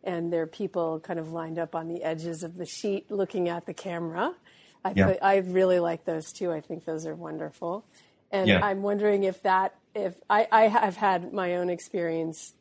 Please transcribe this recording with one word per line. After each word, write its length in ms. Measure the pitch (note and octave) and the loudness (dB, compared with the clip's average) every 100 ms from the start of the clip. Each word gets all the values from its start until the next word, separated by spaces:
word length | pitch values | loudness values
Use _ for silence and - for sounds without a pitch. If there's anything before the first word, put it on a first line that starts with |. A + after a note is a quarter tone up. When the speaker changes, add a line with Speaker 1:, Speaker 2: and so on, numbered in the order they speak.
Speaker 1:
and 300 | F#3 F3 E3+ | -4 -4 -2
there 80 | E3+ | -2
are 60 | D#3+ | -2
people 520 | - G3+ F3+ E3 D#3+ | -4 -4 -2 -2 -4
kind 200 | - E3+ | -6 -8
of 120 | D#3+ | -6
lined 280 | E3 E3 E3 | -8 -6 -6
up 160 | D#3+ E3 | -4 -6
on 120 | E3 | -6
the 160 | E3+ | -6
edges 400 | D#3+ D#3+ E3+ D#3+ | -4 -4 -6 -8
of 140 | E3 F3+ | -8 -10
the 80 | E3 | -10
sheet 460 | - G#3 G3 - | -6 -4 -4 -4
looking 380 | G3+ F#3+ G3+ F3 | -4 -2 0 -2
at 160 | E3+ - | -2 -8
the 80 | |
camera. 600 | - G3 E3+ E3 E3 C4 F4+ _ _ - _ | -10 -8 -6 -6 -2 -2 -4 _ _ -20 _
I 100 | F#3+ G3 | -2 2
Speaker 2:
Yeah. 100 | F#3+ | 4
Speaker 1:
th-, 120 | F#3 | 4
I 160 | G3 G3 | 4 4
really 420 | F#3 F#3 F#3 F3+ | 4 4 6 4
like 260 | E3+ E3 - | 2 -2 -4
those 280 | D#3+ D#3 | -4 -6
too. 180 | - F3+ | -4 -4
I 100 | D#3+ | -4
think 240 | - E3 E3 | -6 -10 -6
those 200 | D#3+ D#3+ | -6 -6
are 100 | D#3 | -10
wonderful. 720 | E3 D#3+ D#3 - E3+ G3 _ - _ _ _ | -10 -8 -10 -8 -8 -8 _ -20 _ _ _
And 160 | G3 F#3+ | 0 4
Speaker 2:
Yeah. 180 | F#3+ G3+ | 4 2
Speaker 1:
I'm 160 | G3 | 0
wondering 420 | G3+ G3+ G#3 G3+ G3 | -2 0 2 2 0
if 180 | F#3 | 0
that, 320 | G3 F#3 F#3+ _ _ | 2 2 2 _ _
if 220 | G#3+ F#3+ F3+ _ | -6 -6 -6 _
I, 180 | G#3 A3+ | 2 6
I 120 | A3 | 6
have 340 | A3 A#3 G3+ F3+ | 8 6 2 2
had 360 | G3+ F#3 F3 | 2 2 0
my 220 | G3+ F3+ F3+ | -2 -2 0
own 120 | F3+ | 0
experience 840 | F3 - F#3+ E3+ E3 E3 D#3+ - _ | -2 -4 -4 -2 -2 -4 -6 -12 _